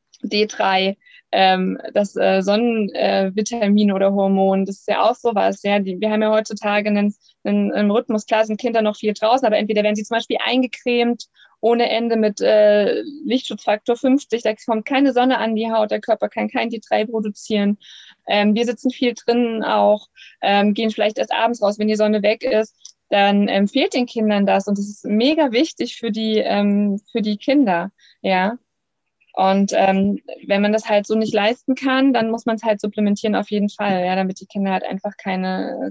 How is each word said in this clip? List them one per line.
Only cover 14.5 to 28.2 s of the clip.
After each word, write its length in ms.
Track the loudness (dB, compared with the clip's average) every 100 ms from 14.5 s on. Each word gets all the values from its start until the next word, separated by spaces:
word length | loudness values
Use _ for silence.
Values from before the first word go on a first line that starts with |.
kommt 320 | -4 -4 -4 -2
keine 260 | 2 2
Sonne 260 | 2 2 2
an 180 | -2 -2
die 160 | -2
Haut, 180 | -2 -2
der 100 | -2
Körper 280 | -2 -2 -2
kann 200 | -4 -4
kein 220 | -4 -4
D 100 | -6 -4
drei 180 | -2
produzieren. 760 | -2 -4 -6 -8 -4 0 0 -2 -8 -20 -20 _ -4
Ähm, 260 | 0 2
wir 100 | 2
sitzen 260 | 0 -2 -4
viel 240 | -2 -2
drinnen 500 | -2 -2 0 0 -2
auch, 420 | -2 2 4 2 -2 -20 -20 _
ähm, 340 | 0 2 2
gehen 160 | 2 -2
vielleicht 280 | 0 -2 -2
erst 140 | -4
abends 300 | 0 0 0
raus, 160 | -2 0
wenn 80 | 0
die 80 | 2
Sonne 260 | 2 2
weg 220 | 0 0
ist, 320 | 0 0 -2 _ -20 _ -2
dann, 400 | 2 4 4 2
ähm, 180 | 2 0
fehlt 280 | 2 0
den 120 | 0 -4
Kindern 400 | -2 0 2 2
das 220 | 0 0
und 100 | -4
das 100 | -6
ist 160 | -10
mega 460 | -4 0 2 2 2
wichtig 460 | 0 -2 -2 -8 -6
für 160 | -6
die, 260 | -4 -2 0
ähm, 600 | 0 0 2 2 0 -2 -6
für 120 | -4
die 160 | -2 -2
Kinder, 520 | 0 2 2 0 -2 -10 _ _